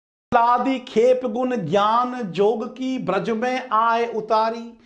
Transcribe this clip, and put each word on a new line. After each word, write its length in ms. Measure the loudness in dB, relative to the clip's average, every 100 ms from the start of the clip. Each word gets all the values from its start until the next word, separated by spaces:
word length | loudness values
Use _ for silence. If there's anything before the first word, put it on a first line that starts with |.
| _ _ _
लादि 440 | 2 4 2 0 -2
खेप 480 | -2 2 4 4 0
गुण 300 | -4 -2 -2
ज्ञान 680 | 0 2 2 2 0 -4
जोग 540 | -6 0 2 2 -4 -6
की 220 | -6 -4
ब्रज 320 | -2 -2 -2
में 380 | -2 -2 -4 0
आए 340 | 0 2 2 0
उतारी।" 720 | -4 0 0 0 -4 -12 -20